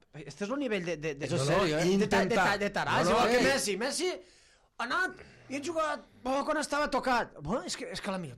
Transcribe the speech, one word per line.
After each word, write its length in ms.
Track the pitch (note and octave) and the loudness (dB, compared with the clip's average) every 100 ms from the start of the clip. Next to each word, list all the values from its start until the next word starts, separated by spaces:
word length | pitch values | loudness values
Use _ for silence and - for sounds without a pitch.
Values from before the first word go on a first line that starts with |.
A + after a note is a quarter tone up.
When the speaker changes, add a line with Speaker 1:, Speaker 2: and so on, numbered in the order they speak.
| _ | _
Speaker 1:
Este 300 | D3 D#3+ - G3+ | -16 -14 -8 -6
és 40 | |
el 80 | C#4 | -2
nivell 240 | C4 G3+ E3+ | -2 -2 -2
de, 120 | D#3+ | -4
de, 180 | D#3 C#3+ | -4 -4
de, 100 | D3+ | -2
Speaker 2:
Eso 100 | E3 | 0
es 100 | C#3 | 2
Speaker 3:
No, 40 | |
no, 80 | F3+ | 2
Speaker 2:
serio, 160 | F#3 D3+ | 2 2
eh? 180 | E3+ G3 | 2 2
Speaker 1:
de, 100 | G#3 | 4
ta-, 120 | G3 G3 | 2 4
de, 100 | G#3+ | 4
ta-, 180 | F3+ G3+ | 2 2
Speaker 3:
intentar. 40 | |
Speaker 1:
de 100 | G3+ | -2
taràs, 300 | G3+ D3 G3 F3 | -2 0 2 4
Speaker 3:
No, 60 | |
no, 40 | A3 | 4
Speaker 1:
igual 120 | A#3+ | 4
que 100 | B3 | 4
Speaker 2:
eh. 40 | |
Speaker 1:
Messi. 340 | C4 C4+ G3+ F#3+ | 4 2 0 -2
Messi 320 | B3+ C4+ F4+ - - - - _ _ - | -2 -2 -2 -4 -10 -20 -20 _ _ -8
ha 60 | |
anat 280 | A#3 E4 F#4 F4+ - - - | -2 0 -2 -4 -18 -20 -8
i 60 | C4 | -6
ha 40 | |
jugat, 400 | C#4+ E4 D#4 C#4+ - - B3+ | -4 0 0 -2 -8 -10 -2
oh, 180 | C4+ C#4 | 0 2
quan 120 | D4+ | 0
estava 280 | C#4 C#4+ D4 | 0 0 0
tocat. 420 | B3+ B3+ A#3+ F#3 - | 0 2 2 0 -6
Bueno, 220 | D3 B3+ F4+ | -4 -2 -2
és 100 | - | -8
que, 140 | F#3+ | -6
és 80 | F3+ | -6
que 100 | - | -4
la 60 | C#3+ | -6
millor 180 | C3+ | -6